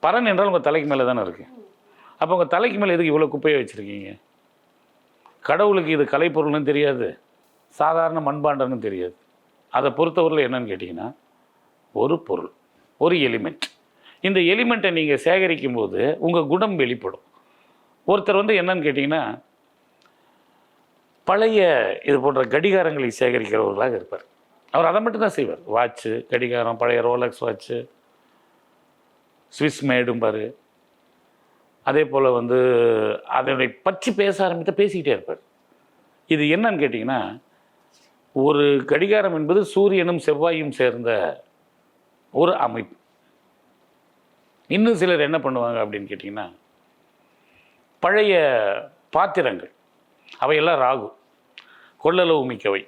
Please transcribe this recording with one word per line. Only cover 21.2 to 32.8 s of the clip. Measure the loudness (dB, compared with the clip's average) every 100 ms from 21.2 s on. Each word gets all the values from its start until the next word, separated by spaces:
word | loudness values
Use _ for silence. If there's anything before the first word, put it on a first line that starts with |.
| 0
பழைய | 2 4 4 4 4 2 -2 0
இது | 2 2
போன்ற | 0 2
கடிகாரங்களை | 2 2 2 2 0 -4 0
சேகரிக்கிறவர்களாக | 0 0 0 0 0 0 0 -2
இருப்பார். | -6 -16 -16 _ _ _ _
அவர் | 0 2
அதை | 2
மட்டும் | -2 -2 -2
தான் | -2
செய்வார். | -4 -6 -4 -2
வாட்சு, | -2 -4 -6 -6 -4
கடிகாரம், | -4 -2 -2 -2 -2
பழைய | 0 2 0
ரோலக்ஸ் | 0 -2 -2 -2
வாட்சு, | -2 -8 -10 -10 _ _ _ _ _ _ _ _ _ _ _ _ _ _ _ _ -4
ஸ்விஸ் | -2 -2 -2
மேடும்பாரு. | 0 0 0 -2 -2 -8 -12 _ _ _ _ _ _ _ _ _ _ _ _ -2
அதே | 0 0
போல | 2 2 2
வந்து | 2 2 4 4